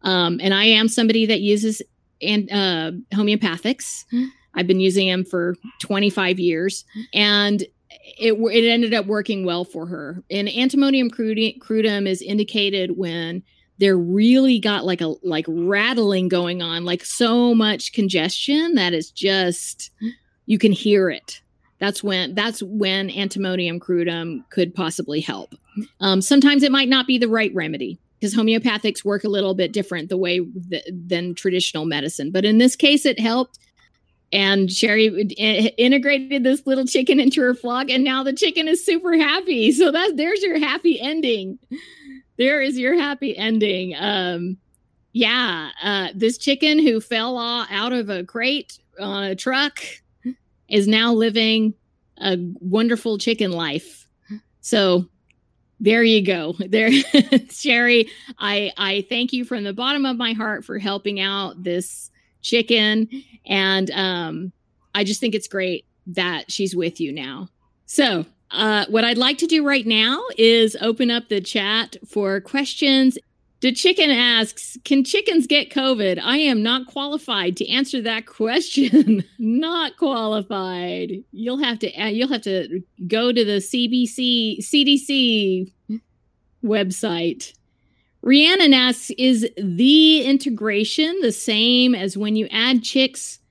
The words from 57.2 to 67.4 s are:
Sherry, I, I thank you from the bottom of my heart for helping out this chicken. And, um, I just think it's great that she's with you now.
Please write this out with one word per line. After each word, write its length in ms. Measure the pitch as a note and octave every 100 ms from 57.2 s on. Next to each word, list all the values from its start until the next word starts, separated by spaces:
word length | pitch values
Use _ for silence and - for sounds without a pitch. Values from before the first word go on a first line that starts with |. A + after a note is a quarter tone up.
| - C4 -
Sherry, 580 | - D4 A#3+ A#3+ A#3+ A3 - - B3+
I, 360 | G#3 G3+ G3+ -
I 300 | G3 G3 G3
thank 240 | B3 B3
you 140 | B3+ A#3+
from 180 | B3
the 80 | G3+
bottom 340 | G3 B3+ C#4+ C4+
of 120 | A#3+
my 160 | A#3+
heart 320 | A3+ A3 G#3 -
for 120 | G#3+
helping 440 | G3+ G3 G3+ G3+
out 420 | F#3+ G3 F#3+ -
this 480 | F3+ F3 F#3 - - _ _ _
chicken. 640 | - A#3 A3+ A#3 G#3+ G#3+ A3 C4 - A#3 -
And, 440 | G3 F#3+ F#3+ F#3+
um, 600 | - F#3+ F3+ E3 D#3+ F#3 - _ _ _
I 120 | G3+ G3+
just 160 | G#3+
think 140 | A#3+ G#3
it's 120 | -
great 380 | G3 F#3 F3 _ _ -
that 440 | F3+ F3+ E3 -
she's 240 | - G3 F3+
with 240 | E3+ E3+
you 140 | D#3+
now. 340 | D3 C3 C3+